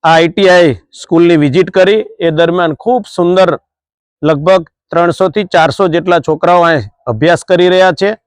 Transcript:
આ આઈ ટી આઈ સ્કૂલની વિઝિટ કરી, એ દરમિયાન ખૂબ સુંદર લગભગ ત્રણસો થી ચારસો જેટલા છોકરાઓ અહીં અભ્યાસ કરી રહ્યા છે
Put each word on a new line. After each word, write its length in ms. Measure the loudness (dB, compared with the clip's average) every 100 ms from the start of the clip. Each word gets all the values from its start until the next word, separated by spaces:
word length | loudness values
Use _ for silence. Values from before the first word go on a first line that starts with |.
આ 80 | 2
આઈ 160 | 2 2
ટી 200 | 0 2
આઈ 260 | 4 2 -2 _
સ્કૂલની 460 | -20 -4 2 2 2
વિઝિટ 260 | 0 0 0
કરી, 360 | 0 2 0 -4 -6
એ 100 | -4
દરમિયાન 460 | 0 -2 0 -4 -4
ખૂબ 260 | -4 -4 -4
સુંદર 400 | -4 0 2 0 -2 _ _ _ _ _ _
લગભગ 480 | -4 -2 0 0 -2 _ _
ત્રણસો 400 | -2 -2 -2 -2
થી 200 | -2 -2
ચારસો 340 | 0 0 0 -2
જેટલા 320 | -2 0 -2 -2
છોકરાઓ 340 | -4 0 2 2
અહીં 200 | -2 -6 _ -10
અભ્યાસ 420 | -2 0 0 -2
કરી 240 | 0 2
રહ્યા 240 | 2 0 0
છે 80 | -6 -6